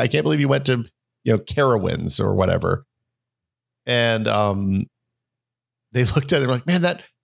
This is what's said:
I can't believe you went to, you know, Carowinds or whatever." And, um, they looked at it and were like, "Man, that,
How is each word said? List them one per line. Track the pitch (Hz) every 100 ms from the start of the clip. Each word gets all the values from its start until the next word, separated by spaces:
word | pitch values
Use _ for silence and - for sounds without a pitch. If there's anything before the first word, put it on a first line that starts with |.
I | 120
can't | 147
believe | 151 151
you | 139
went | 139 139
to, | 123 117 _ _ _
you | 120
know, | 110
Carowinds | - - 131 113 92 85 87 95
or | 98
whatever." | 98 92 87 87 92 - _ _ _ _ _ _ _ _ _ -
And, | 123 117 113 110
um, | 104 104 101 98 95 - _ _ _ _ _ _ _ _ _ _
they | 127
looked | 117 156 139
at | 165
it |
and | 131
were | 127
like, | 160
"Man, | 180
that, | 131 117 - _